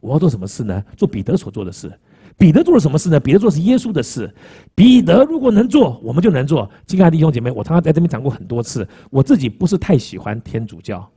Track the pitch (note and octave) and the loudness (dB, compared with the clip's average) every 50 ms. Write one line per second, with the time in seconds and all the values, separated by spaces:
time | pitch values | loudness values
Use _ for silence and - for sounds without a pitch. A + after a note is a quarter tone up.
0 | - A2 C3 D#3 F3+ E3+ A#2+ G2 F#2 G2 - - B2 G#2 F#2 F#2+ G2+ _ - - | -6 -2 -2 0 0 0 -2 -2 -10 -12 -10 -10 -8 -6 -6 -6 -8 _ -6 -4
1 | G#3 - - G#2+ F#2+ - D#3+ G3 - G2+ F#2+ A2 G2 F#2 F#2 - - - - _ | -4 -4 -4 -6 -6 -4 -4 -4 -6 -8 -12 -12 -12 -12 -14 -16 -18 -18 -20 _
2 | _ _ _ _ _ - _ _ G3 F3 D3+ A#3 E4+ F4 F4 B3 C#3+ D3+ C3 D3+ | _ _ _ _ _ -20 _ _ 4 4 6 4 4 4 2 2 2 2 -2 -2
3 | - F3+ D#3+ D3 - - C#3 G#3 G3+ A3+ D3+ D3 E3+ G3+ B3+ B3 - A#3 G#3 D3+ | -2 0 0 0 2 2 2 2 2 2 0 0 0 0 0 0 -2 -4 -6 -6
4 | A#2 - - B2+ G#2+ - - _ - - - - _ _ _ - G3 B3 B3+ B3 | -6 -6 -8 -10 -10 -10 -14 _ -20 -20 -20 -20 _ _ _ 4 6 6 6 6
5 | - - E3+ A3 C4 D4+ E4 D#4 B3+ B3+ A3 G3+ A#3 B3+ - D4+ B3 D3 B2 - | 4 4 4 4 4 2 0 -2 0 2 2 2 2 2 2 2 2 2 0 -8
6 | - A2+ B2 D#3 F3 A3+ E3+ C3 B2+ - E3 C#3 G#2 G2 _ _ _ _ - F#3 | -10 -4 -2 0 2 2 2 0 0 -2 -2 -4 -4 -6 _ _ _ _ 0 4
7 | F#3 E3+ D#3+ D#3+ D#3 D#3+ C#3+ A#2+ A2+ B2 B2+ - - - E3 F3 E3+ D#3+ D#3 D#3 | 4 4 4 2 0 0 0 -2 -4 -4 -6 -6 -6 0 0 0 2 2 0 0
8 | E3+ E3+ F3 - C3+ C#3 A#2 - - - A#2+ A#2+ A2+ - - B2 G2+ - - - | 0 -2 -2 -4 -6 -6 -8 -8 -10 -8 -6 -6 -6 -6 -6 -8 -8 -10 -12 -20
9 | - _ - C3+ C3 - C#4+ F#3+ C3 A#2 G2+ - F#3 E3+ G#3 F3+ - - F#3+ B2+ | -20 _ -2 -2 2 2 2 0 0 -4 -6 -4 -4 -2 -2 -2 -2 0 0 -2
10 | - - - F2+ - G#2 G#2+ A2+ - - - A2+ A2+ G#2 - E2 F2 - G#2 F2+ | -2 -4 -14 -12 -10 -10 -10 -10 -12 -10 -10 -10 -10 -10 -14 -18 -14 -12 -12 -12
11 | G2 _ _ | -14 _ _